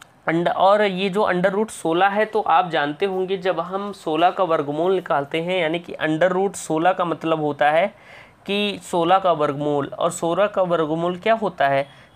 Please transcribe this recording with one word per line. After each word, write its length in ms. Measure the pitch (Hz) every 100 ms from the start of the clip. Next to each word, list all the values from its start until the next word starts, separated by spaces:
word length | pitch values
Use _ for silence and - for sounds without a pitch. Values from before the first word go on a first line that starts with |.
| - _ -
and-, 200 | 165 175
और 320 | - 180 208
ये 280 | 208 185 196
जो 140 | 185
under 280 | 214 180 185
root 160 | 196 220
सोलह 360 | - 165 170 196
है 160 | 202 214
तो 160 | 220
आप 280 | 202 160 180
जानते 360 | 156 143 147 196
होंगे 320 | 190 185 190
जब 220 | 180 165
हम 320 | 170 196 202
सोलह 380 | 196 - 156 175
का 120 | 190
वर्गमूल 520 | 185 160 147 147 175 190
निकालते 460 | 180 151 143 160
हैं, 180 | 170 185
यानी 180 | 160 170
कि 160 | 175 -
under 280 | 156 156 175
root 240 | 180 196 196
सोलह 380 | - 160 175
का 120 | 190 175
मतलब 360 | 160 165 160
होता 300 | 151 143 147
है 160 | 156 202 - - - - _ -
कि 340 | 202 208 190
सोलह 360 | - 180 165 190
का 120 | 190
वर्गमूल, 540 | 156 147 143 147 143 139
और 220 | - 170
सोलह 360 | 175 170 165 202
का 140 | 202
वर्गमूल 560 | 185 170 160 160 170 180
क्या 160 | 214
होता 340 | 220 208 - 139
है, 180 | 139 139 - -